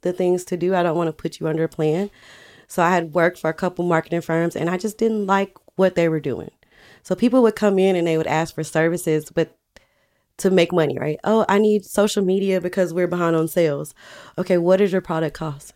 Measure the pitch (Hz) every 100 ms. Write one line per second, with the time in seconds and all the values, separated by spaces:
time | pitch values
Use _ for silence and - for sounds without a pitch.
0 | 180 180 180 180 180 180 175 190 175 160
1 | 165 156 165 - 160 160 160 - 156 165
2 | 202 - - - - - - - 170 180
3 | 165 175 170 180 160 160 180 180 175 165
4 | - 170 165 165 170 - 165 180 220 -
5 | 226 220 196 196 196 - - - 190 180
6 | 170 160 147 117 - - _ _ - -
7 | - 185 240 254 226 214 214 190 190 180
8 | 170 160 160 156 160 - 156 160 165 170
9 | 170 156 151 - 160 _ _ _ _ _
10 | _ _ _ - 190 185 170 175 151 135
11 | 143 151 - 220 - 202 214 208 - -
12 | 208 - 185 190 196 185 175 185 180 165
13 | 175 175 170 165 160 185 160 143 151 -
14 | - - - - 190 180 170 190 202 185
15 | - 160 160 - 160 143 -